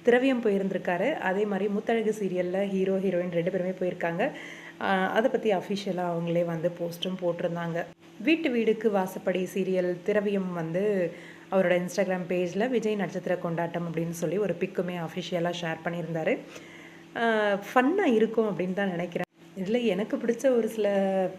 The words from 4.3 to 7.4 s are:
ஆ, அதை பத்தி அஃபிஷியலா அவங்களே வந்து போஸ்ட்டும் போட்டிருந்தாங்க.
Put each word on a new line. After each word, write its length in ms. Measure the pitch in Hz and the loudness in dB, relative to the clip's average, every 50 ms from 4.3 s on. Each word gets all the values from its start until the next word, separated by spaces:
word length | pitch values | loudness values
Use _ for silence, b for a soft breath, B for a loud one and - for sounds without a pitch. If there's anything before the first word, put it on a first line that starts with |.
| B B B B B B B B B - | B B B B B B B B B -4
ஆ, 300 | - 196 196 190 185 190 | 0 0 2 2 2 2
அதை 180 | - 214 226 262 | 2 2 2 2
பத்தி 220 | - 226 226 220 196 | 0 2 2 2 0
அஃபிஷியலா 580 | 180 - - 208 196 - 202 180 180 180 175 170 | 0 0 -2 -4 -4 -2 -4 -4 -2 -2 -2 -2
அவங்களே 320 | 170 170 170 165 170 175 | -2 -2 0 2 2 2
வந்து 260 | 170 170 160 156 175 170 - | 0 -2 -2 -2 -2 -2 -2
போஸ்ட்டும் 420 | 170 170 165 - - 190 185 185 | -6 -6 -6 -4 -4 -4 -4 -2
போட்டிருந்தாங்க. 640 | 185 175 170 170 | -2 -2 -2 0